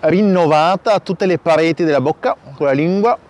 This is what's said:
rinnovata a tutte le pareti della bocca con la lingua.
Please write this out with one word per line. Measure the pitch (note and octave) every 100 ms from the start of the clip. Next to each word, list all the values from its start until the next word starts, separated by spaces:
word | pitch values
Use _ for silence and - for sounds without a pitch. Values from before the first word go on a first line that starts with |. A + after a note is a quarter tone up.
rinnovata | D#3 E3+ G#3 F#3 E3 D3+ D#3+ F#3+ -
a | G3+
tutte | - F3+ F#3+
le | E3+
pareti | - D#3 E3 D#3+
della | E3+ C#3+
bocca | C3 D#3+ B3+ - -
con | C#3 C#3+
la |
lingua. | C3+ D#3+ F#3+ A3+ - -